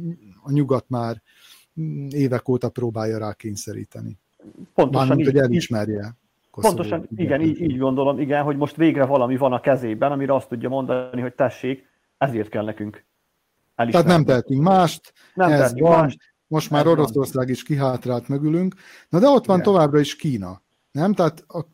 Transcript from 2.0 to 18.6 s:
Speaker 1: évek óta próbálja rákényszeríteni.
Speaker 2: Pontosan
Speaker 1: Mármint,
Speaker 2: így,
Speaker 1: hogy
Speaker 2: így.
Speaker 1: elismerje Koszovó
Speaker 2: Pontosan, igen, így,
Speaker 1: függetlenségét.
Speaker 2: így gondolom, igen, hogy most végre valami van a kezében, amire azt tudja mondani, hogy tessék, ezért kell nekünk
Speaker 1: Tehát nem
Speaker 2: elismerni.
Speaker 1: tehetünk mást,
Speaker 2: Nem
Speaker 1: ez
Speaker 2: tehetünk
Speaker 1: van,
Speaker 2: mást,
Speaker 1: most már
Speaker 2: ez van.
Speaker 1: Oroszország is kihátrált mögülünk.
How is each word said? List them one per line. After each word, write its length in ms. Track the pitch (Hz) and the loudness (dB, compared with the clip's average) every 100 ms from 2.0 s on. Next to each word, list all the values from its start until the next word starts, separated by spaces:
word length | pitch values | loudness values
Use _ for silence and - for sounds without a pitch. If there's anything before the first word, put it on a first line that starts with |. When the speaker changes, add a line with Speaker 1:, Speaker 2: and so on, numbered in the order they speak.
| 139 | -8
Speaker 1:
évek 380 | 143 135 123 - | -2 0 -2 -2
óta 200 | 123 120 | -2 -2
próbálja 480 | - 120 110 110 110 | -6 -6 -4 -6 -6
rákényszeríteni. 1000 | 107 101 110 101 - 104 107 110 110 107 _ _ - - - | -8 -10 -12 -12 -12 -14 -14 -14 -14 -16 _ _ -20 -20 -6
Speaker 2:
Pontosan 340 | - 143 135 131 | 2 2 4 2
Speaker 1:
Mármint, 200 | 139 143 | 4 4
Speaker 2:
így, 60 | |
Speaker 1:
hogy 100 | 139 | 4
Speaker 2:
így. 60 | 127 | 4
Speaker 1:
elismerje 640 | 120 - 110 107 104 104 120 _ _ _ | 2 0 -4 -4 -6 -8 -16 _ _ _
Koszovó 240 | - 214 165 | 0 0 0
Speaker 2:
Pontosan, 240 | 170 165 | -4 -6
igen, 120 | - | -8
így, 60 | 110 | -6
Speaker 1:
függetlenségét. 540 | 165 139 160 151 165 | -2 0 0 0 -4
Speaker 2:
így 60 | 127 | -2
gondolom, 420 | 135 131 139 127 | -2 0 0 0
igen, 240 | 139 147 | -2 -2
hogy 140 | 143 139 | -2 -2
most 180 | 143 - | -4 0
végre 300 | 160 143 131 | 0 2 2
valami 320 | 139 120 127 | 2 2 0
van 160 | 135 | 0
a 60 | 120 | 0
kezében, 520 | 151 135 120 107 135 | 0 0 -2 -2 -2
amire 240 | 139 135 135 | -2 0 -2
azt 120 | - | -2
tudja 220 | 151 123 | -8 -4
mondani, 520 | 135 131 127 127 123 | -4 -4 -4 -4 -8
hogy 120 | 123 | -8
tessék, 540 | - 127 - 127 135 _ _ _ _ | -2 -2 -2 -8 -8 _ _ _ _
ezért 320 | 139 113 104 | -4 -2 -6
kell 140 | 110 | -6
nekünk 420 | 107 104 107 - _ _ _ _ _ _ _ - | -6 -8 -12 -12 _ _ _ _ _ _ _ -4
Speaker 1:
Tehát 160 | 120 | 0
nem 100 | 175 | 2
Speaker 2:
elismerni. 240 | 165 175 147 | 4 4 4
Speaker 1:
tehetünk 360 | 127 - 135 | 0 0 0
mást, 520 | 170 190 170 - - _ _ | 4 4 2 -2 -16 _ _
Speaker 2:
Nem 180 | - 180 | 0 2
Speaker 1:
ez 60 | 147 | 4
Speaker 2:
tehetünk 300 | 127 123 165 | 2 2 4
Speaker 1:
van, 120 | 165 | 4
Speaker 2:
mást, 180 | 151 - _ _ _ | 4 -2 _ _ _
Speaker 1:
most 220 | 156 - | -4 0
már 100 | 147 | 2
Speaker 2:
ez 60 | 156 | 4
van. 120 | 156 | 4
Speaker 1:
Oroszország 520 | 139 139 131 135 127 | 2 0 -2 -2 -4
is 140 | 123 | -4
kihátrált 640 | - 143 135 123 123 123 117 | -4 -2 -2 -2 -4 -4 -4
mögülünk. 480 | 139 151 165 | -4 -2 0